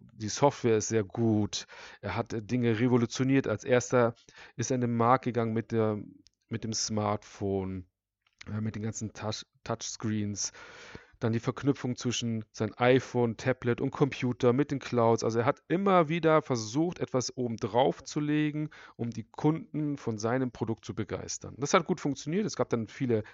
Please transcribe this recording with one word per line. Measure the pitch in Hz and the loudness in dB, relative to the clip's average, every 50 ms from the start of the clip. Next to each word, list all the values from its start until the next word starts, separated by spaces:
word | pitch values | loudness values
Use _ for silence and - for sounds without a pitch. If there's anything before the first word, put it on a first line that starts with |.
| - - - | -18 -20 -14
die | 120 110 101 | -8 -8 -6
Software | - - 143 143 - - - 120 113 | -2 2 2 2 2 2 2 2 4
ist | 107 98 - | 4 2 2
sehr | 113 110 101 | 0 0 0
gut. | 92 - 120 117 113 107 107 104 95 - - - - - - - - - - - | -2 -2 0 2 4 4 4 2 0 -2 -6 -10 -12 -18 -20 -20 -20 -18 -12 -10
Er | 101 95 | -6 -4
hat, | 117 117 - 107 | -4 -4 -4 -6
äh, | 117 104 | -8 -6
Dinge | 98 120 127 117 117 113 104 | -2 -2 0 2 2 2 2
revolutioniert. | 123 123 123 123 117 - - - 131 131 135 135 131 - | 2 4 4 4 4 2 0 0 2 4 4 4 2 2
Als | 107 - - | -2 -2 0
erster | 127 123 123 - - 131 123 117 113 - _ _ _ - - - - - | 2 2 2 2 2 4 4 4 4 2 _ _ _ -20 -20 -20 -14 -8
ist | - 113 - | -6 -4 -2
er | 131 | 0
in | 123 123 | 0 0
den | 120 120 | 0 2
Markt | 117 120 120 131 127 - | 2 4 4 4 4 2
gegangen | 127 110 120 117 113 110 | 0 -2 -2 -2 0 -2
mit | 113 113 - 117 | -2 -4 -2 0
der, | 113 110 107 107 104 - - - - _ _ _ _ _ - | 0 2 2 0 -2 -6 -12 -16 -20 _ _ _ _ _ -10
mit | 117 104 - | -8 -6 -6
dem | 110 107 | -4 -4
Smartphone, | - - - 110 104 104 104 104 104 - - - - 104 98 98 98 95 95 95 92 90 _ _ _ _ _ _ _ _ _ _ - - - | -4 -4 -2 -2 0 0 0 -2 -2 -6 -12 -12 -6 -4 -2 -2 -2 -2 -4 -6 -8 -10 _ _ _ _ _ _ _ _ _ _ -20 -14 -8
äh, | 104 107 | -6 -6
mit | 110 110 - | -4 -6 -6
den | 104 107 | -6 -6
ganzen | 113 - - 110 101 - | -6 -6 -6 -8 -10 -8
Touch-, | - 107 107 107 - - _ _ _ - | -8 -6 -6 -6 -6 -8 _ _ _ -8
Touchscreens. | - 117 - - - - - - 107 107 107 104 104 101 98 - - - - - - - - - - - - - _ _ - | -6 -6 -6 -6 -10 -10 -6 -4 -4 -2 -2 -2 -4 -4 -6 -8 -8 -10 -12 -20 -20 -20 -20 -20 -20 -20 -20 -20 _ _ -4
Dann | - 113 113 | -2 0 0
die | 117 | 0
Verknüpfung | - 131 120 - - 143 127 - - 123 123 | -2 -4 -4 -2 0 0 0 0 -2 -6 -6
zwischen | - - 123 113 - 123 117 113 110 110 _ - | -4 -4 -4 -4 -2 -2 -4 -4 -4 -6 _ -6
sein | - 110 107 - | -4 -4 -4 0
iPhone, | - 123 127 131 131 - - - 123 120 117 107 | 2 4 6 6 6 4 2 0 0 0 0 0
Tablet | - - 131 127 - - 120 120 - | -2 -2 -2 -2 0 0 -2 0 0
und | 131 131 | -2 -2
Computer | - - 151 131 - - 131 123 120 - - 123 120 | 0 2 0 0 0 -2 -2 -2 0 2 4 4 4
mit | 135 147 - | 4 2 0
den | 147 127 | -2 -6
Clouds. | - - 123 120 113 117 113 110 - | -4 -2 2 4 4 6 4 4 2
Also | 117 110 117 | 0 0 2
er | 113 | 2
hat | 139 - - _ | 2 0 -2 _
immer | - 160 190 196 202 190 180 165 143 | -2 -2 0 2 4 4 4 4 4
wieder | 165 175 151 160 156 156 - | 2 2 4 4 4 4 4
versucht, | - 131 117 107 107 113 147 165 180 165 - | 2 -2 -2 -2 -4 -2 -2 0 -2 -2 -6
etwas | 135 - - 127 117 - - | -6 -2 -2 -2 -2 -2 -4
obendrauf | 131 123 117 113 - - 101 104 120 139 165 170 - - | -4 -4 -4 -4 -4 -4 0 2 4 4 4 2 -2 -6
zu | - - 151 | -8 -6 -4
legen, | 147 147 151 151 151 151 147 151 151 147 - - - - - | -2 0 0 0 0 0 -2 -4 -6 -6 -8 -14 -20 -16 -10
um | - 120 120 | -6 -6 -6
die | 113 113 110 | -6 -8 -10
Kunden | _ - - - 151 160 165 - - - 151 151 147 143 | _ -6 0 0 2 2 0 -4 -6 -4 -4 -2 -2 -4
von | - - 120 110 104 | -4 -4 -6 -4 -2
seinem | 107 113 123 131 131 123 - | -2 0 0 0 -2 -2 -4
Produkt | - 117 104 113 - - | -6 -4 -4 -4 -6 -6
zu | - 95 | -10 -6
begeistern. | 104 101 - 95 90 92 95 - - - 95 95 110 | -6 -6 -4 -6 -6 -6 -8 -10 -10 -12 -12 -10 -8
Das | 135 - - | -2 2 2
hat | 185 160 | 2 4
gut | - 180 - | 2 -4 -2
funktioniert. | - 151 135 - - 147 165 202 214 | -2 -4 -4 -4 -6 -6 -4 -4 -4
Es | 156 - | -4 -2
gab | - 123 - | -4 -2 -2
dann | - 120 110 | -2 -4 -4
viele | - - - 139 120 113 107 101 - | -4 -6 -6 -2 0 0 0 -2 -4